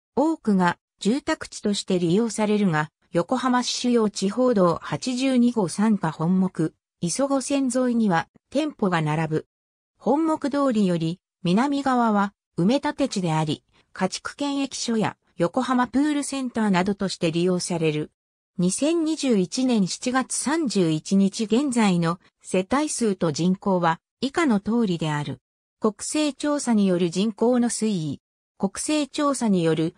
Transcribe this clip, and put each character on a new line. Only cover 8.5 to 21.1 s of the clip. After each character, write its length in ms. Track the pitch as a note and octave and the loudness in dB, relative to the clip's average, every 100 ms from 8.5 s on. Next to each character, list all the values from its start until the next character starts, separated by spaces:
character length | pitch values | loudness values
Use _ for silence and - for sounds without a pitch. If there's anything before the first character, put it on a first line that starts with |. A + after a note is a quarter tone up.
| C4+ D4+ | -4 -4
舗 180 | - G3+ | -2 -2
が 120 | F3 | 0
並 260 | D3+ D#3 D#3+ | 0 -2 -2
ぶ。 200 | D#3 - _ _ _ _ _ | -4 -6 _ _ _ _ _
本 280 | - C#4+ D#4+ | 0 2 2
木 240 | D#4 C#4+ | 0 -2
通 220 | C#4+ C#4 | 0 0
り 160 | A3 F#3+ | 2 2
よ 100 | E3+ | 0
り 220 | D#3+ F3 _ _ | -2 -6 _ _
南 400 | E3+ F#3+ C#4+ C#4 | 0 2 2 0
側 300 | C#4 B3 A#3 | 0 2 2
は 180 | G#3 G3+ - _ - | 2 -2 -6 _ -2
埋 80 | F3 | 2
め 80 | C#4 | 2
立 180 | D4 | 0
て 160 | D4 C4+ | -2 -4
地 120 | G#3 | -2
で 120 | F3 | -2
あ 100 | D#3 | 0
り、 220 | D#3 C3+ _ _ _ | -2 -4 _ _ _
家 160 | - F#3 | -6 -4
畜 300 | - - - | -4 -12 -6
検 260 | C#4+ C#4 | -4 -2
疫 100 | C4+ | -4
所 220 | - - A3+ | -6 -4 -2
や 220 | E3 - _ - | -2 -4 _ -4
横 260 | E3+ B3+ | -2 0
浜 260 | A#3+ B3+ B3 | 0 0 0
プ 120 | B3+ | 0
ー 140 | D4+ | 0
ル 100 | C#4+ | 0
セ 180 | C4+ C4+ | -4 -6
ン 80 | B3+ | -6
タ 180 | A#3+ G#3+ | -2 2
ー 20 | |
な 160 | F3+ F#3+ | 2 0
ど 100 | G3+ | -2
と 140 | F#3+ | -6
し 80 | - | -2
て 120 | E3+ | -2
利 140 | E3 | 0
用 160 | F3+ F3+ | 0 0
さ 180 | - E3+ | -2 -2
れ 140 | D#3+ | 0
る。 220 | D3+ D3+ _ _ _ _ - | -2 -6 _ _ _ _ -2
二 140 | F3+ | -2
千 320 | - C#4+ E4+ | 0 0 0
二 140 | D#4 D#4 | 0 -2
十 200 | C4+ G#3+ | 0 0
一 280 | F3+ - B3+ | 0 0 0
年 200 | A3+ F3 | 2 0
七 280 | - B3+ | -2 -2
月 200 | B3+ B3+ | -2 -2
三 360 | - - D#4+ C#4+ | -4 -2 -2 0
十 220 | G3 E3 | 0 2
一 260 | D#3 - | 0 0